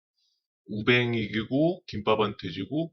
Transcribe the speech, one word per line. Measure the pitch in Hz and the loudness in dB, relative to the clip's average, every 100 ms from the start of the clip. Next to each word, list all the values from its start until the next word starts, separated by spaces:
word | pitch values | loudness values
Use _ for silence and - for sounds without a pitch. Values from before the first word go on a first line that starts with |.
| _ _ _ _ _ _ - | _ _ _ _ _ _ -10
우뱅 | 104 113 123 120 | -2 2 4 4
이기고 | 117 101 107 113 135 160 185 - | 0 -2 -4 -2 2 2 0 -6
김밥한테 | 104 104 107 107 - 95 | -4 2 2 2 -2 -8
지고 | 87 98 147 165 | -8 -6 -4 -6